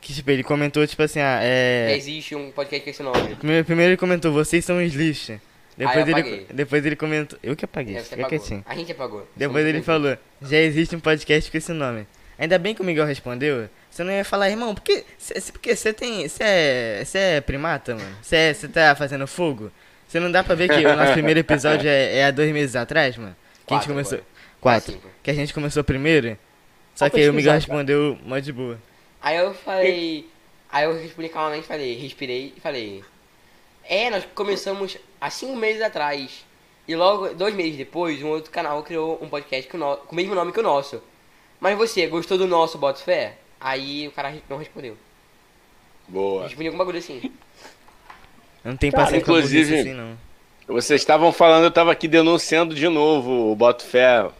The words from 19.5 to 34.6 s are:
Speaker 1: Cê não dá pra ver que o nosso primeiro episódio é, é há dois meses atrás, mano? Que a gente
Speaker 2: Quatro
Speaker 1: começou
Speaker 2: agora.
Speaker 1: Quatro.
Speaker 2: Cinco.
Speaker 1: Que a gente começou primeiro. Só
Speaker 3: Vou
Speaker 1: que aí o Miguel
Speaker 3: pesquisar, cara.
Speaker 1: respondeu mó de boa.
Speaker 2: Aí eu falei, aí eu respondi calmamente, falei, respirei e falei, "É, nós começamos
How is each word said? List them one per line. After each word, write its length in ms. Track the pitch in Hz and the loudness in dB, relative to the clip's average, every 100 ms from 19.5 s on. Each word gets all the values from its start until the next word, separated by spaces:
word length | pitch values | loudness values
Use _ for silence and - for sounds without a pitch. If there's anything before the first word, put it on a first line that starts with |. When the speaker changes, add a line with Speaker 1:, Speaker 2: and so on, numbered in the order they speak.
| 127 104 - _ _ _ | -4 -10 -16 _ _ _
Speaker 1:
Cê 120 | 165 | -4
não 120 | 175 | 0
dá 120 | 175 | 0
pra 100 | 190 | 2
ver 140 | 170 180 | 2 4
que 160 | 151 151 | 6 6
o 100 | 147 | 6
nosso 180 | 139 | 4
primeiro 260 | 135 151 160 | 4 4 2
episódio 500 | 160 151 147 151 143 | 4 2 2 2 4
é, 280 | 143 127 113 | 2 2 2
é 80 | 139 | 2
há 60 | |
dois 200 | 135 151 | 2 0
meses 240 | 151 143 123 | 0 -2 -2
atrás, 420 | 117 156 143 117 | -2 0 0 -2
mano? 180 | 107 90 _ _ - | -14 -16 _ _ -4
Que 80 | |
a 40 | 117 | -2
gente 60 | 104 | -2
Speaker 2:
Quatro 20 | |
Speaker 1:
começou 240 | 143 139 127 | -4 -4 -6
Speaker 2:
agora. 100 | - _ - _ | -10 _ -20 _
Speaker 1:
Quatro. 300 | 127 117 - | 2 2 0
Speaker 2:
Cinco. 140 | 95 95 - | -14 -16 -14
Speaker 1:
Que 80 | - | -6
a 20 | |
gente 200 | 147 147 | -4 -4
começou 300 | - 147 147 | -4 -4 -2
primeiro. 540 | 139 135 143 160 117 110 _ _ _ _ _ | 0 0 4 2 2 -6 _ _ _ _ _
Só 120 | - 143 | -2 0
Speaker 3:
Vou 60 | |
Speaker 1:
que 100 | 151 | 4
aí 80 | 147 | 4
o 40 | |
Miguel 200 | 147 147 | 4 4
Speaker 3:
pesquisar, 200 | 151 151 | 2 0
cara. 60 | 147 139 | -4 0
Speaker 1:
respondeu 300 | 143 147 131 | 2 0 -2
mó 140 | 73 131 | -6 -8
de 140 | 139 | -8
boa. 240 | 123 127 117 _ _ _ _ 143 | -10 -10 -10 _ _ _ _ -4
Speaker 2:
Aí 120 | 165 | -2
eu 160 | 185 | -2
falei, 760 | 190 - 190 185 175 165 156 147 _ _ _ _ | -4 -6 0 2 0 -4 -8 -12 _ _ _ _
aí 140 | 143 | -2
eu 160 | 151 165 | -2 -2
respondi 280 | 165 165 165 | -8 -12 -12
calmamente, 360 | 165 156 151 165 | -6 -6 -6 -8
falei, 300 | 160 135 117 | -8 -8 -8
respirei 560 | 135 - 135 123 135 - | -12 -12 -8 -8 -8 -12
e 40 | |
falei, 420 | 165 139 107 98 101 _ _ _ _ _ _ _ - | -10 -8 -10 -14 -20 _ _ _ _ _ _ _ -6
"É, 220 | 185 240 | -2 -2
nós 160 | 208 - - | -4 -8 -8
começamos 600 | 202 190 | -4 -4